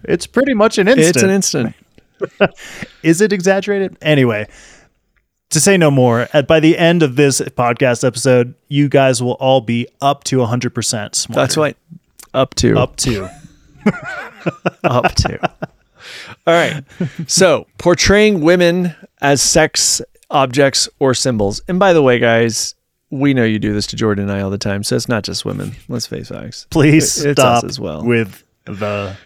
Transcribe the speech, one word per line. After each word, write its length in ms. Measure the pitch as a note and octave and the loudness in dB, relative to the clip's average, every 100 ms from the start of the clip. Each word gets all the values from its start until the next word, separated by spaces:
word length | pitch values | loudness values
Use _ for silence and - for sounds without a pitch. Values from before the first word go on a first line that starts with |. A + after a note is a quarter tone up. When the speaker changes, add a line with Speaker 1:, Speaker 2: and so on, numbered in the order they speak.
Speaker 1:
It's 240 | - F3 - | -4 -4 -2
pretty 260 | - C#4 | -2 0
much 240 | A#3 A3 - | 2 2 2
an 100 | F#3+ | 2
instant. 280 | C4+ D#3+ D#3+ | 4 4 4
Speaker 2:
It's 80 | |
an 60 | F#3+ | 2
instant. 460 | G3 F#3 D#3 A#2 - _ _ _ _ F#3+ _ | 2 0 -2 -6 -8 _ _ _ _ -10 _
Speaker 1:
<laughs> 640 | G3+ - - - - _ | -2 -2 -20 -18 -18 _
Is 180 | D#3+ E3 | 0 2
it 120 | G#3+ | 2
exaggerated? 640 | G3 F3+ F#3+ G3 G3+ F#3+ - | 0 0 0 0 -4 -4 -6
Anyway, 460 | D3+ D3 B2 G#2+ G#2+ - - - _ _ _ _ _ _ _ | 0 2 2 0 -8 -14 -20 -20 _ _ _ _ _ _ _
to 100 | D#3 | 0
say 180 | E3 G3 | 2 4
no 120 | D#3+ | 4
more, 380 | C#3 B2+ A#2 A#2+ | 4 2 2 0
at, 140 | D3+ C#3 | -2 2
by 120 | D#3+ | 4
the 180 | D#3 E3 | 4 2
end 240 | E3+ F3 | 2 2
of 140 | D3+ B2 | 0 2
this 260 | C#3+ C3 | 0 0
podcast 640 | C#3 - A#2+ A#2+ C3+ A#2+ | -6 -4 -2 0 0 0
episode, 500 | C3 - C3+ B2 A#2+ - _ | -2 -2 2 2 2 -6 _
you 200 | C#3+ C#3+ | -2 2
guys 320 | C#3 C3+ A#2+ | 4 2 0
will 120 | B2 | -2
all 280 | B2 C3 C3 | -2 0 0
be 260 | A2 A#2 A#2+ _ | 0 -4 -4 _
up 220 | C#3 C#3 - | -2 -2 -2
to 160 | C3 | -2
a 40 | A#2+ | 0
hundred 300 | B2 A#2+ - | -2 -4 -6
percent 400 | A2 A2+ G2+ - | -6 -6 -6 -8
smarter. 260 | - A2+ | -6 -2
Speaker 2:
That's 160 | C3+ D#3+ | -2 0
right. 200 | D3+ - _ - _ _ - | -2 -4 _ -20 _ _ -8
Up 200 | C3 C3 - | -4 -4 0
to. 220 | B2 G#2+ | 0 2
Speaker 1:
Up 180 | B2+ - | 0 -4
to. 320 | C3+ G#2+ F#2 - - _ _ _ - | -4 -4 -8 -16 -20 _ _ _ -6
<laughs> 960 | F5 E5+ - - - - - F3 - | -6 -10 -14 -14 -8 -10 -6 -8 -4
Speaker 2:
Up 300 | E3+ B2 - - | -2 0 -2 -2
to. 240 | - - - _ - _ _ _ - - - - - | -4 -2 -8 _ -16 _ _ _ -20 -20 -20 -8 0
All 80 | |
right. 300 | E3+ C#3+ D3 C#3 - E3+ - D#3+ | 2 0 -4 -12 -8 -8 -8 -6
So, 400 | - F#3+ C3+ - _ | 2 2 2 -4 _
portraying 640 | E3+ F3 - G3 G#3+ G3 | 0 2 4 4 4 2
women 540 | D3+ F3+ F3 F3 F3+ - - _ | 2 4 4 2 -2 -6 -20 _
as 200 | C#3+ C#3+ | 0 2
sex 600 | - E3+ D#3 - - - - _ _ | 2 2 2 0 -2 -2 -6 _ _
objects 600 | D3+ C3+ B2 C#3 - - _ | 0 0 2 2 2 -6 _
or 140 | C3+ | 0
symbols. 480 | B2 C3+ A2+ G2+ G2+ - | 0 -2 0 -2 -4 -6
And 120 | F3+ | 2
by 140 | G3 | 4
the 80 | E3+ | 4
way, 180 | C3+ B2 | 4 2
guys, 560 | A#2 A#2 A#2 G#2+ - - _ _ _ | 2 2 0 -2 -8 -12 _ _ _
we 200 | C#3 C#3+ | -4 -2
know 100 | C3 | 0
you 160 | A2+ G#2+ | 0 0
do 140 | G#2+ | -2
this 120 | G#2 G#2 | -4 -6
to 80 | - | -4
Jordan 280 | A2 G2+ | -2 -2
and 80 | G2+ | -4
I 100 | G2 | -4
all 80 | G2 | -4
the 80 | G2 | -4
time, 260 | G#2+ G2+ | -6 -6
so 120 | G#2 B2 | -4 -4
it's 120 | A2+ | -2
not 160 | A#2 | -6
just 220 | G2 F#2 G#2+ | -4 -8 -8
women. 280 | G2 - - - | -8 -10 -12 -12
Let's 200 | A#2 - | -10 -8
face 220 | - - | -10 -12
facts. 360 | - - - - | -14 -14 -16 -6
Speaker 1:
Please 520 | E3 D3 D#3 C#3+ - | 2 4 4 2 -2
Speaker 2:
It, 80 | D3 | -2
it's 80 | C#3 | 2
Speaker 1:
stop 240 | B2+ A#2+ | 2 2
Speaker 2:
us 60 | - | -2
as 100 | B2 | -8
well. 240 | F#2 D#2 | -10 -6
Speaker 1:
with 400 | A2+ A#2 G#2+ F#2 _ _ - | -2 -2 -2 -10 _ _ -16
the, 500 | G2+ G#2 G#2 G2+ G2 | -8 -6 -6 -8 -12